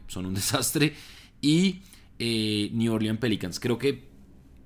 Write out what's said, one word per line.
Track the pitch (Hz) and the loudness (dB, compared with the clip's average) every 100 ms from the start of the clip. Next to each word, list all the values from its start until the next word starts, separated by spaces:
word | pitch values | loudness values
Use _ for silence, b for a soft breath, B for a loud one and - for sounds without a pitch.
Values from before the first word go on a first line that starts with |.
| - | -10
son | - 92 | -8 -4
un | |
<laughs> | 101 | -2
desastre, | - 135 120 - 147 B B B B - | -2 0 0 2 0 B B B B -2
y, | 143 160 190 185 B B B - | 2 4 4 0 B B B -6
eh, | 117 113 107 107 104 | -2 0 2 0 0
New | 113 117 | 0 0
Orleans | 113 110 110 | 2 0 0
Pelicans. | 120 101 90 87 | 0 0 -2 -4
Creo | 120 117 | -2 0
que | 135 131 - - - - - - | 0 -2 -8 -20 -20 -20 -20 -20